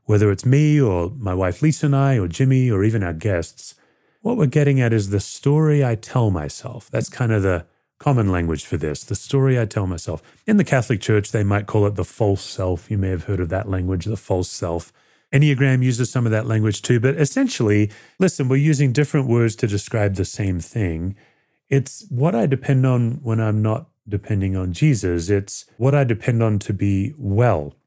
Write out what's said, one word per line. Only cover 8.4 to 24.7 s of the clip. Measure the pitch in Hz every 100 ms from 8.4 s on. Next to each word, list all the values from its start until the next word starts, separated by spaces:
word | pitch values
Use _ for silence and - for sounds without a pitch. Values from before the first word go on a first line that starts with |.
| 85 78
for | - 78
this, | 76 71
the | -
story | 107 - 139 135 127
I |
tell | 110 110 95
myself. | 90 - 78 - _ -
In | 208
the |
Catholic | 151 135 113 110
Church, | - 107 101
they | 110
might | 101 101 101
call | 107 101
it | 98
the |
false | 87 - 107 95
self. | - - 92 87 -
You | 107
may | 95
have | 90
heard | 90 95
of | 85
that | 92 101
language, | 92 90 92
the | 107 90
false | - 92 90
self. | - 90 85 - _ _ _ _
Enneagram | 139 151 131 139 131
uses | 127 123 123
some | 131 113
of |
that | 107 117
language | 110 107 101
too, | - 123
but | 127 -
essentially, | 143 269 262 - 110 104 104 - - -
listen, | 185 - 127
we're | 135
using | 151 139 139
different | 120 143 147 127
words | 117 117 101
to | 110
describe | 101 - 113 101
the | 95
same | 90 - 98 90
thing. | - 117 92 80 92 101 _ _ _ _ -
It's | 135 - - -
what | 120 156
I | 226 180
depend | 131 - 131 131
on | 123 117 127
when | 120 113
I'm | 110 107
not | 107 110 165 _ -
depending | 101 - 104 95 95
on | 92